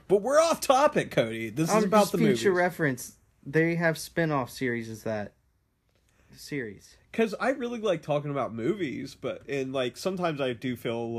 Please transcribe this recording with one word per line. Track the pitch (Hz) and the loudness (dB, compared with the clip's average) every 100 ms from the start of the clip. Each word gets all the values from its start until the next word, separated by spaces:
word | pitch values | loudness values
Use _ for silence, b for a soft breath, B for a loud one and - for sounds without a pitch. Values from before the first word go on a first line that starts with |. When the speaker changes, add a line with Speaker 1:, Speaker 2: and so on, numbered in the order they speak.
| _ | _
Speaker 1:
But | 202 | 2
we're | 208 294 | 6 4
off | 330 285 | 4 2
topic, | - 262 294 208 - | 4 4 4 2 0
Cody. | - 113 113 113 | 0 0 -2 -6
This | 113 160 | -2 2
Speaker 2:
I'm | 208 | 4
Speaker 1:
is | |
about | 208 214 | 6 6
Speaker 2:
just | 202 | 4
Speaker 1:
the | 190 | 4
Speaker 2:
future | 220 196 208 | 4 4 2
Speaker 1:
movies. | 180 | 2
Speaker 2:
reference. | 180 175 156 127 - - _ _ - | 0 2 -2 -2 -8 -18 _ _ -2
They | 156 165 170 | 0 2 2
have | 170 160 | 0 0
spin-off | - - 165 143 123 | -6 -2 0 0 -4
series, | - 131 117 113 | -4 -2 -2 -6
is | 110 | -8
that | 113 107 101 _ _ _ _ _ _ _ _ _ _ - | -6 -6 -8 _ _ _ _ _ _ _ _ _ _ -20
series. | - 143 113 98 - _ _ | -10 -8 -8 -12 -20 _ _
Speaker 1:
'Cause | - 226 196 | -2 -2 0
I | 214 | -2
really | 285 240 240 | -2 -6 -4
like | 214 170 | -2 -2
talking | - 147 147 | 0 -2 -2
about | 139 110 | -4 -4
movies, | 113 120 208 156 95 127 - | -2 -4 -2 -4 -6 -10 -10
but, | 127 92 - | -8 -8 -6
and, | 139 131 | -6 -4
like, | 135 127 - | -2 -4 -4
sometimes | 190 185 175 147 | -6 -2 -2 -2
I | 135 | -4
do | 117 131 120 | -4 -6 -6
feel | 127 117 | -4 -4
a | 117 | -4